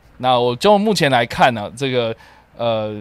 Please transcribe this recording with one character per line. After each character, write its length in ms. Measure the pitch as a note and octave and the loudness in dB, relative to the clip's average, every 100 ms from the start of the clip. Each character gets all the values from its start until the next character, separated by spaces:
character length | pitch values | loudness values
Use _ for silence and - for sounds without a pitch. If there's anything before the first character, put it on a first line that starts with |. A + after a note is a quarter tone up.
| _ - | _ -4
那 200 | B2+ B2+ | 0 2
我 180 | B2 B2 | 0 0
就 200 | G3+ G#3 | 2 4
目 140 | A3 | 2
前 180 | F#3 D3+ | 0 2
来 140 | B2+ A#2+ | 2 0
看 260 | - D3+ | 2 2
呢， 160 | A2+ G2+ A2 | 2 -6 -6
这 140 | C3+ | -4
个 240 | B2+ A2+ A2+ - - _ | -2 -2 -6 -14 -20 _
呃， 400 | - A#2+ A2 G#2+ G#2 | -6 -4 -2 -4 -8